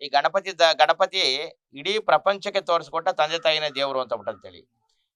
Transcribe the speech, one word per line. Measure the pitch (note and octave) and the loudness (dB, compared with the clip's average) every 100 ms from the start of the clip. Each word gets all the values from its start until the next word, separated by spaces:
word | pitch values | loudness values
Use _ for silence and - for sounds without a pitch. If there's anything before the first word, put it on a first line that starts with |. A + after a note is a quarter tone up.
ಈ | C#3+ | -2
ಗಣಪತಿ | C#3 D#3+ F#3+ F#3 E3 | 0 2 0 -4 2
ದ-, | E3 | 4
ಗಣಪತಿ | C#3+ D3+ E3 F#3+ F#3+ C#3+ C3+ D#3+ - _ | 6 4 4 0 0 -2 -2 -6 -14 _
ಇಡೀ | C3+ E3 G#3+ | -8 -4 -2
ಪ್ರಪಂಚಕ್ಕೆ | G#3 D#3 F#3+ G3+ G3+ G3 | 2 2 2 -2 -4 -4
ತೋರಿಸ್ಕೊಟ್ಟ | F3+ E3+ D3 D#3+ F#3 | -2 -2 -2 -6 -2
ತಂದೆ | E3 D3+ E3 | 0 0 0
ತಾಯಿನೇ | D#3+ D#3 D3+ | 0 0 -2
ದೇವ್ರು | C3+ C#3 C3 | -4 -4 -2
ಅಂತ | B2 | -4
ಬಿಟ್ಟು | A#2 A2+ | -6 -8
ಅಂತೇಳಿ. | G2+ F#2+ F2 - _ _ _ _ | -12 -14 -20 -20 _ _ _ _